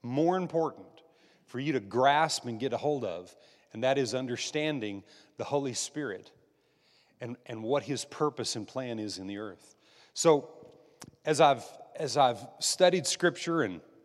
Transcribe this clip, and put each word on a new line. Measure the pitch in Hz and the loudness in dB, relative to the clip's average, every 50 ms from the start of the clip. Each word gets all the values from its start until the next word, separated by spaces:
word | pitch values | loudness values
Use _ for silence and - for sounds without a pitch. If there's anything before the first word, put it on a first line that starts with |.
| - | -8
more | 120 127 139 156 170 185 185 | -4 0 2 2 2 2 0
important | 185 165 - 165 160 147 - - 95 - - - _ _ _ _ _ _ _ _ _ | -2 -2 0 0 0 0 -4 -8 -20 -20 -20 -20 _ _ _ _ _ _ _ _ _
for | _ - 123 | _ -10 -6
you | 139 151 147 | -4 -2 -2
to | 131 | -2
grasp | 104 101 95 120 127 139 143 147 160 156 - - - | -4 -2 0 4 6 6 6 6 4 2 0 -4 -6
and | 123 117 110 | -6 -6 -4
get | 123 135 123 | -4 -2 -2
a | 113 | -2
hold | - 143 151 139 117 | -2 -2 -2 -2 -2
of, | 98 85 85 90 92 - - - - - _ _ _ - | -4 -6 -6 -10 -14 -20 -20 -20 -20 -20 _ _ _ -10
and | 110 117 | -2 0
that | 127 135 139 | 2 2 2
is | 135 113 110 | 0 0 0
understanding | 127 131 127 123 113 - - - 151 151 156 151 135 107 104 101 98 - _ - - - _ _ | -4 -4 -4 -6 -6 -6 -6 -4 -4 -2 -2 -4 -4 -4 -6 -8 -8 -12 _ -20 -20 -20 _ _
the | - 113 | -12 -8
Holy | - 139 143 139 135 117 | -2 -2 -2 -2 -2 -6
Spirit | - - - - 147 147 123 98 92 98 - _ _ _ _ _ _ _ _ _ _ _ _ _ _ _ _ _ _ | -6 -8 -8 -8 -8 -6 -6 -8 -10 -12 -18 _ _ _ _ _ _ _ _ _ _ _ _ _ _ _ _ _ _
and, | 127 117 120 - _ | -12 -12 -12 -12 _
and | - 123 110 113 | -12 -12 -8 -2
what | 131 139 143 117 | 0 0 0 0
his | - 135 120 - | -2 -6 -6 -6
purpose | - - - 151 147 135 - 117 - - | -10 -4 -2 -2 -2 0 -2 -6 -4 -4
and | 120 104 | -6 -8
plan | - - 127 131 123 117 110 | -8 -8 -8 -6 -6 -6 -6
is | 107 104 95 95 | -6 -6 -8 -8
in | 95 | -10
the | 95 101 | -10 -8
earth. | 101 107 107 92 - - - _ _ _ _ _ - - _ _ | -8 -10 -12 -12 -16 -20 -20 _ _ _ _ _ -20 -20 _ _
So | - - 170 156 143 - - - - - - - - - _ _ _ - - _ _ _ | 2 4 6 6 6 4 -4 -18 -20 -20 -20 -20 -20 -20 _ _ _ -20 -20 _ _ _
as | 151 156 139 160 | -2 4 6 8
I've, | 147 139 117 - - - - - - - | 6 6 4 -2 -14 -18 -20 -20 -18 -8
as | - 160 139 110 | -6 -6 -2 2
I've | 147 139 123 120 104 90 - - - | 4 4 4 4 0 -8 -16 -12 -4
studied | - - - - 185 180 175 185 147 | -2 -2 2 6 6 6 6 4 0
Scripture | - - - - 175 170 - - 175 165 165 135 | -2 -2 2 2 2 2 2 -4 -2 0 0 0
and | 101 - - - - - - | 0 -2 -8 -14 -18 -20 -20